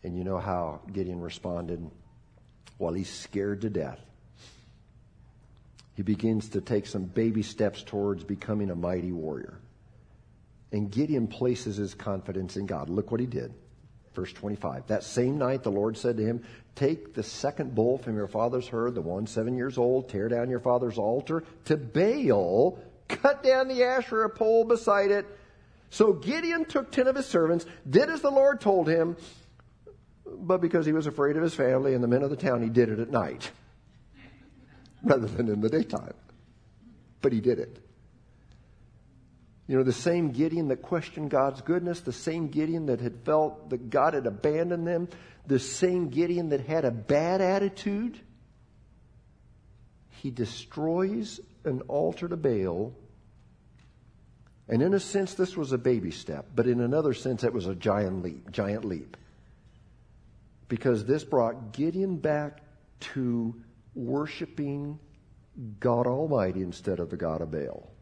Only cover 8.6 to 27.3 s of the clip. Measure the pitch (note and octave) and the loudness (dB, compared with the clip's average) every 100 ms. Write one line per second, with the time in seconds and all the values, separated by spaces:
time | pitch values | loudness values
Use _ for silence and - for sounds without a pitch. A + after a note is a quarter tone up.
8.6 | G2+ E2+ F2 F2+ F2+ F2 D#2 C#2 - - | -2 -2 -2 -2 -2 -4 -6 -8 -10 -16
9.6 | - - - - - - - - _ - | -20 -20 -20 -20 -20 -20 -20 -20 _ -20
10.6 | - G#2+ G#2 G2+ D3+ D3 A2 - B2+ B2 | -6 -4 -2 -2 0 0 0 0 0 0
11.6 | - G2+ G2+ - - G2 F#2+ F#2+ F#2 - | -4 -4 -4 -6 -6 -6 -4 -6 -6 -6
12.6 | G2 F2 D2 F#2 G#2 A#2 B2+ A#2+ - - | -6 -6 -2 -2 -2 -2 -2 -4 -8 -12
13.6 | - - - - - - F#2 - G#2 G#2 | -20 -20 -20 -20 -16 -8 -8 -8 -8 -6
14.6 | E2+ C2 - G#2+ - - B2 D3 B2+ C3+ | -6 -8 -4 -4 -2 0 0 0 0 0
15.6 | B2+ G2+ G#2+ A2+ B2 A2+ A2 A#2 - - | 0 0 0 0 -2 0 0 -2 -8 -20
16.6 | - - C#3 D#3+ - - G#2 - C3+ - | -20 0 0 0 -6 -8 -8 -4 -4 -2
17.6 | C#3 A#2 A2+ C3 B2+ G#2+ G2+ A2 A#2 B2+ | -4 2 2 2 -2 -4 -2 0 0 0
18.6 | B2 A#2 A#2 A#2+ E2 F2+ G#2+ - A2 B2+ | -4 -2 -2 -2 -4 -4 -4 -2 -2 -2
19.6 | B2+ B2+ B2 C3 B2+ G#2 G#2+ A#2+ B2 B2 | -4 0 2 2 0 -4 -2 0 0 -2
20.6 | B2+ B2 B2 G#2+ G#2 B2 C#3 D#3+ D#3+ - | 2 2 2 -2 0 0 -2 -6 -6 -18
21.6 | - D3+ B2+ C#3+ G3 C4+ B3 G#2 F2 G2 | -2 -2 0 2 2 2 4 4 4 4
22.6 | C#3+ - - - - - C4+ C#4+ C4 C4 | 4 2 -16 -20 -10 2 2 4 4 4
23.6 | C4 B3+ B3 B3+ A#3 A3+ A3 A3 A3 A3+ | 4 2 2 2 0 0 0 2 4 4
24.6 | A3+ A#3 A3+ G3+ G3+ G3+ G3 - - - | 6 2 4 4 4 2 0 -12 -20 -20
25.6 | - - - - G#3+ F3+ - D4+ E4+ E4+ | -20 -20 -18 4 4 4 0 -2 0 0
26.6 | D#4+ D4 C4 - B3+ C4+ C4 | 0 -2 0 2 2 2 2